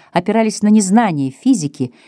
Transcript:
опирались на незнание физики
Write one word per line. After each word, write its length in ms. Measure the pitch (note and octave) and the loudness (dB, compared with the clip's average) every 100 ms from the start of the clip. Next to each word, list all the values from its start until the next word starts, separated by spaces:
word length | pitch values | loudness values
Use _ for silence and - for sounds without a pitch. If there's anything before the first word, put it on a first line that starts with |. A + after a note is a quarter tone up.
| _ | _
опирались 520 | - F3+ A3 A3 - | -4 -2 -2 -2 -2
на 60 | G#3 | 2
незнание 640 | G#3+ F#3+ G#3+ A3 D3 C3+ | 2 4 2 2 -2 -6
физики 640 | - B3+ A#3 D3 - A#2+ - | -4 -2 0 -2 -6 -8 -8